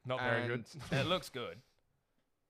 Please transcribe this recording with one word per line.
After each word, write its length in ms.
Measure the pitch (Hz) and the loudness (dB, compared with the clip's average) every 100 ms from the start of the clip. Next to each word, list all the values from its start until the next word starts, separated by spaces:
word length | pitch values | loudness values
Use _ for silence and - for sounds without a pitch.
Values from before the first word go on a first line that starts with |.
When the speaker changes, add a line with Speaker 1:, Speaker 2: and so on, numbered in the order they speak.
| 123 | -4
Speaker 1:
Not 120 | 127 | 0
very 260 | 127 117 120 | 2 2 2
good. 180 | 120 107 151 117 | -2 -4 -12 0
Speaker 2:
And 80 | 135 | 2
Speaker 3:
It 60 | 139 | 4
looks 220 | 180 - | 2 0
good. 280 | 127 104 90 - _ _ _ _ _ _ _ | -6 -6 -8 -16 _ _ _ _ _ _ _